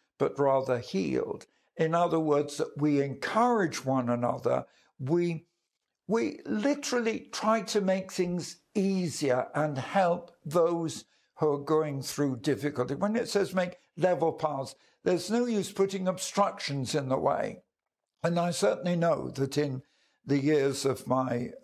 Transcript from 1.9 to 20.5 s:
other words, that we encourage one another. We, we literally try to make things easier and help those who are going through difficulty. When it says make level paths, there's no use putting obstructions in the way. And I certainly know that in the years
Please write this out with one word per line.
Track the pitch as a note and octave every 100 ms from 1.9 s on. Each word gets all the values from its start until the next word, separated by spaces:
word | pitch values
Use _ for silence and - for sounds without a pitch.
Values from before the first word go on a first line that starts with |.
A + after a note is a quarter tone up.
other | E3+ F3 D#3+
words, | D#3+ D3 D3 -
that | - D3
we | D3+ C#3+
encourage | C#3 C3 - A3 B3 A#3 F3 -
one | C3 C3 A#2+
another. | A#2+ A#2+ - A#2+ B2+ - _ _ -
We, | C3 E3+ F3 E3 - _ _ _ _ _ -
we | A3+ A#3 - -
literally | G#3+ B3 C#4+ C#4 B3 A3+ G#3+ -
try | - A3 A3+
to | F#3+ G#3
make | F#3+ F#3+ F#3
things | - F3+ F3 - - _
easier | G#3+ F#3+ F#3+ F3 - C#3 B2+ -
and | - D3+ C3+
help | B2+ G3 F3+ F3 - _ D#3
those | E3 E3+ E3+ E3 - - _ _ -
who | D3+ C#3+
are |
going | C#3 D#3 D#3 C#3
through | C3 - C#3+ B2
difficulty. | D3+ A#2 C#3+ C#3+ B2 C#3
When | G3+ A3+
it | -
says | G3+ F#3+
make | F#3 F3+ - _ -
level | F3 E3+ D#3+
paths, | D#3 D#3 C#3 C3 - _ _
there's | - F3+ F3
no | A3+ B3
use | G#3+ F3+
putting | - G3 G3 F#3
obstructions | F3+ - - G3 F#3+ - C#3 B2+ D3+
in | C3+
the | C3
way. | - - - - _ _ _ _ _ _
And | E3 E3+
I | F3
certainly | E3+ G3 - F3 F3
know | E3+ C#3+ C3
that | B2 C3+ D3
in | D3 C3 - _ _ _ -
the | C#3
years | C#3